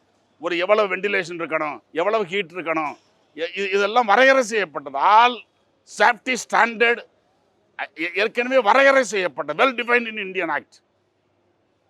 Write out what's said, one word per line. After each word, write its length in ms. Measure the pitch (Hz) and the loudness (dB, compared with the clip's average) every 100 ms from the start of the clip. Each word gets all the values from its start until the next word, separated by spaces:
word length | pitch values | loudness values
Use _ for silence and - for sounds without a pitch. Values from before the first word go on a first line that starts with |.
| _ _ _ _ | _ _ _ _
ஒரு 180 | 170 170 | -6 -2
எவ்வளவு 380 | 185 214 202 185 | 0 0 0 -2
வென்டிலேஷன் 440 | 202 196 165 175 | -2 -2 -4 -8
இருக்கணும், 420 | 165 160 151 123 _ | -6 -4 -4 -10 _
எவ்வளவு 340 | 151 190 220 165 | -4 0 -2 -2
ஹீட் 260 | 196 160 | -6 -6
இருக்கணும், 460 | 180 160 160 147 - _ _ _ 147 | -8 -6 -4 -6 -10 _ _ _ -10
எ-, 160 | 170 185 | -8 -6
இ-, 180 | 196 | -2
இதெல்லாம் 320 | 196 202 240 220 | 0 0 2 2
வரையறை 380 | 208 262 269 | 4 6 4
செய்யப்பட்டது. 540 | 214 220 175 151 143 139 | 0 -2 -4 -8 -10 0
All 480 | 170 214 247 226 - _ _ _ _ - | 4 6 4 0 -12 _ _ _ _ 0
safety 380 | 214 226 254 240 - | 2 2 -4 -6 -2
standard, 500 | 185 226 220 233 226 - _ _ _ _ _ _ - | 2 2 2 0 0 -6 _ _ _ _ _ _ -14
அ, 100 | 139 - | -12 -8
ஏ-, 100 | 170 185 | -6 -2
ஏற்கனவே 460 | 214 240 247 262 | -2 -2 0 2
வரையறை 420 | 202 247 277 269 | 4 4 4 4
செய்யப்பட்ட, 500 | 214 202 175 127 147 | 0 -2 -4 -6 -6
well 180 | 160 262 | 0 0
defined 360 | 240 233 240 226 | 0 0 -2 -2
in 80 | 220 | -8
Indian 340 | 190 185 165 143 | -8 -6 -4 -6
Act. 240 | - _ _ _ _ _ _ _ _ _ _ _ | -8 _ _ _ _ _ _ _ _ _ _ _